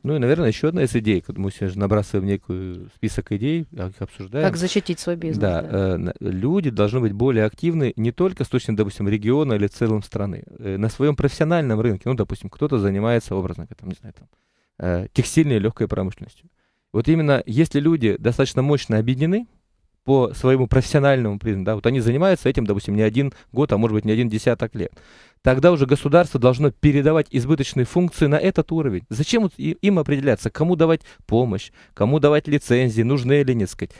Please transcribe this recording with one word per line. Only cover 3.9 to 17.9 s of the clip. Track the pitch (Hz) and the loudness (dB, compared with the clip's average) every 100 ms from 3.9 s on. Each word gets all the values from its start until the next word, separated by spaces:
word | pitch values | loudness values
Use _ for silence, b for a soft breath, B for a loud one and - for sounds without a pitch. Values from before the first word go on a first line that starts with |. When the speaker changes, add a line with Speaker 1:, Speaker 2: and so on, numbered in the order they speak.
Speaker 1:
их | - | -10
обсуждаем. | 98 - 95 127 185 | -14 -14 -10 -2 -2
Speaker 2:
Как | 170 | -2
защитить | 180 208 - 170 | -2 -2 -4 -6
свой | - 170 | -6 -6
бизнес, | 165 107 | -6 -2
Speaker 1:
Да, | 98 85 | -2 -2
Speaker 2:
да. | - | -4
Speaker 1:
э, | 98 95 87 | -2 -2 -2
на-, | 87 - | -6 -6
люди | - 92 117 196 151 | -6 -4 -2 0 -2
должны | 104 104 123 | 0 0 0
быть | 113 | -2
более | 101 127 117 | 0 0 2
активны | 107 - 170 165 127 - | 0 0 -2 0 -2 -2
не | 113 | -4
только | - 185 - | 0 -2 -2
с | 135 | -4
точки | 127 - | -2 -2
зрения, | 107 | -2
допустим, | 101 - 101 | -2 -2 -2
региона | 107 104 135 147 | 0 0 0 0
или | 107 104 | 0 -2
в | |
целом | - 113 107 | -2 -2 -2
страны. | - 104 101 - - - | -4 -6 -6 -8 -14 -12
Э, | 101 95 | -8 -4
на | 110 | -4
своем | - 143 143 | 0 0 2
профессиональном | 139 - 156 175 139 107 | -2 0 0 0 0 0
рынке, | 117 95 120 | 0 -2 -4
ну, | |
допустим, | 127 101 - 98 | -4 -4 -6 -12
кто-то | - 151 131 | -6 -2 0
занимается, | 101 98 110 120 - | 0 0 0 0 -2
образно, | 95 92 87 80 - | -6 -4 -8 -12 -14
там, | - | -14
не | 90 | -14
знаю, | 104 | -16
там, | - - _ _ _ _ _ | -20 -20 _ _ _ _ _
э, | 90 87 104 | -4 -4 -2
текстильной | - 117 - 151 117 | -4 0 2 2 2
и | |
легкой | 101 - 107 | 0 -2 -4
промышленностью. | - 95 - - _ _ _ _ _ _ | -2 -4 -8 -20 _ _ _ _ _ _
Вот | 107 117 | -2 2
именно | 160 151 135 - | 2 4 2 0
если | 117 165 147 | 0 2 2
люди | 147 | 2